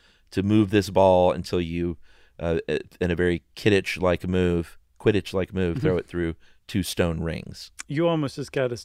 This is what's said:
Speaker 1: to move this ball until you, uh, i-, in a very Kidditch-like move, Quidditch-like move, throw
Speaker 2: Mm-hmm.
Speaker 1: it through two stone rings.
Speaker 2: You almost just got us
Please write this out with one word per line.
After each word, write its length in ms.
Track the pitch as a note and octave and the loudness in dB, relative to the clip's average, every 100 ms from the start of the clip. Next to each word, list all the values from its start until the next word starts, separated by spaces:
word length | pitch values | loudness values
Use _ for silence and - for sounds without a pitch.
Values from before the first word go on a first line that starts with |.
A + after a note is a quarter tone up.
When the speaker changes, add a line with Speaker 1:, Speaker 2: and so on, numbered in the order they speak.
| _ _ _ | _ _ _
Speaker 1:
to 100 | - | -4
move 280 | G2 G#2+ G2+ | 2 4 4
this 200 | G#2 F#2+ | 2 2
ball 400 | F#2 F#2+ F2+ F2+ | 4 6 6 4
until 300 | F2 F2+ F2+ | 2 -2 -4
you, 360 | E2+ E2+ F2 E2+ - - _ - | -2 -4 -4 -6 -12 -20 _ -8
uh, 180 | E2 E2 - | -2 -2 -2
i-, 120 | D#2 - - | -6 -6 -4
in 120 | F2 | -2
a 20 | |
very 300 | E2+ F2+ E2+ - | 0 0 0 -4
Kidditch-like 720 | - A2 G2 F#2 - F2+ F2 F2+ | -2 2 2 0 -2 0 0 0
move, 500 | F#2 F2+ F2 E2 - _ _ | 0 2 0 -4 -12 _ _
Quidditch-like 560 | B2 G#2 - G2 F2 | 0 2 0 -4 -4
move, 240 | F#2+ F2+ E2+ | -2 -2 -2
throw 140 | F#2 | 0
Speaker 2:
Mm-hmm. 60 | F2+ | -2
Speaker 1:
it 60 | - | -4
through 260 | F2 E2 D#2+ _ _ - | -4 -4 -6 _ _ -6
two 160 | G2+ | -4
stone 380 | F2+ - F2 E2 | -4 -2 -2 -2
rings. 480 | E2 D#2 - - - - - | -6 -8 -12 -16 -20 -20 -8
Speaker 2:
You 220 | D3 E3+ | -2 0
almost 260 | E3 C#3 | 0 -4
just 160 | - B2+ | -6 -8
got 220 | C#3+ B2+ | -4 -4
us 120 | A#2 | -4